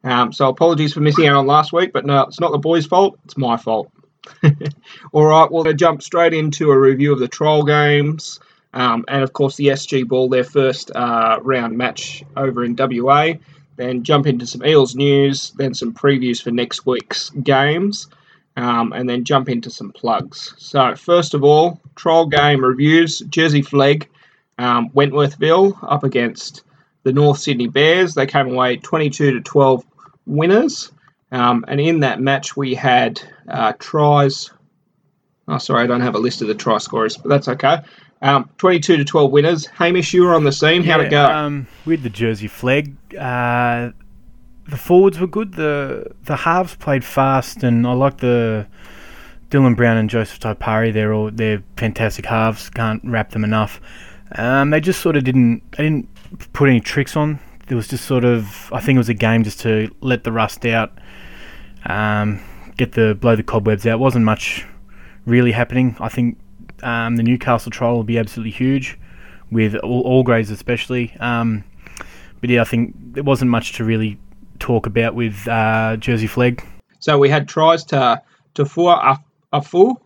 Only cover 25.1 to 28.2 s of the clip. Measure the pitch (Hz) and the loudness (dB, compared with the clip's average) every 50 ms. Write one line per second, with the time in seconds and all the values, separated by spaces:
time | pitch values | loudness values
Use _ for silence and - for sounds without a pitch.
25.1 | 135 147 147 139 - - 147 156 165 185 196 202 196 - - - 143 143 143 131 | 2 0 0 0 -2 -2 2 2 4 4 4 2 0 -4 -4 -4 -4 -2 -2 -2
26.1 | 127 123 120 113 - - - - - - _ _ _ _ _ _ _ _ _ 135 | -2 0 -2 -2 -6 -10 -16 -18 -18 -20 _ _ _ _ _ _ _ _ _ 0
27.1 | 131 143 147 147 139 143 - 151 135 120 123 113 - 135 147 156 170 185 185 170 | 2 4 4 2 2 0 -2 -4 -2 -2 -4 -2 0 2 2 4 4 2 0 0
28.1 | 151 147 | 0 -2